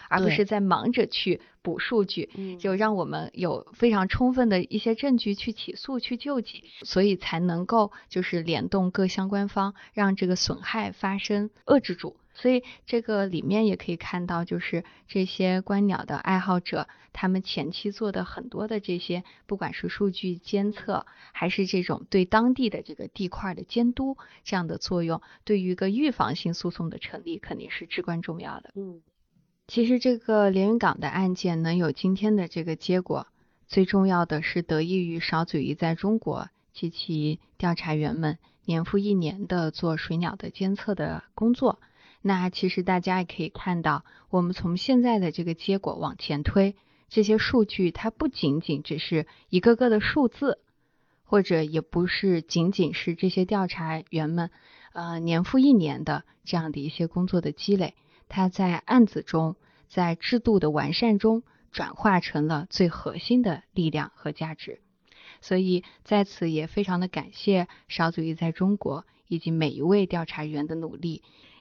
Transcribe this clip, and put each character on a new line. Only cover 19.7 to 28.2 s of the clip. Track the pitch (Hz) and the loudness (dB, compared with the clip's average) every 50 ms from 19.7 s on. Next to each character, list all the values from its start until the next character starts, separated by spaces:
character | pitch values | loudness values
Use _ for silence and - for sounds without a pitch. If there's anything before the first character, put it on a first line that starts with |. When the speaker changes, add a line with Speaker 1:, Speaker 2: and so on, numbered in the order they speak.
Speaker 1:
是 | 156 - - | -8 -6 -8
数 | 180 - - 208 196 | -6 -2 0 0 0
据 | 185 - - 185 175 | 0 -2 -4 -6 -6
监 | 175 - - - 196 196 208 | -6 -6 -2 -2 0 0 0
测， | 208 - - - 190 - - - - - - - | -4 -6 -6 -4 -4 -4 -4 -8 -18 -20 -20 -14
还 | - - 175 | -8 -4 -4
是 | 185 - - 190 | -2 0 0 0
这 | 185 - 180 180 | 0 0 -2 0
种 | - 156 - - - | -2 -4 -6 -2 2
对 | - 190 180 | 2 2 4
当 | - - 220 233 247 262 | 4 4 4 4 4 2
地 | 269 254 208 | 2 0 -2
的 | - 156 | -2 -6
这 | - - 156 | -10 -12 -14
个 | - - | -12 -14
地 | - - - 190 | -12 -8 -8 -8
块 | 180 - - 208 190 170 | -6 -6 -8 -8 -8 -8
的 | - | -8
监 | 185 - - 233 240 240 240 | -8 -4 0 2 2 2 2
督， | - 269 269 269 - - - - - - | 0 -4 -4 -6 -8 -12 -20 -20 -16 -8
这 | - 208 | -4 -2
样 | 185 170 | -2 -2
的 | 160 160 - | -4 -6 -6
作 | - - 180 175 165 | -4 -2 -2 0 0
用， | 165 165 - - - - _ - | 0 -2 -4 -6 -12 -20 _ -2
对 | - 214 196 | 0 2 2
于 | 180 180 | 2 0
一 | 180 | 0
个 | 180 190 190 | 0 0 0
预 | 202 247 302 294 | 2 2 2 0
防 | 240 - - 110 156 | 0 0 -2 -2 -2
性 | - - 170 170 | -4 -4 -4 -4
诉 | - - 175 | -4 -4 -6
讼 | - - 170 165 | -4 -6 -6 -8
的 | - | -8
成 | - - - - - - | -10 -12 -12 -12 -12 -10
立 | 339 339 | -10 -10
肯 | 208 - - - - | -10 -10 -10 -12 -12
定 | - - | -10 -12
是 | - - 165 | -12 -12 -12
至 | - - - | -10 -8 -8
关 | 180 - 170 165 | -6 -4 -4 -6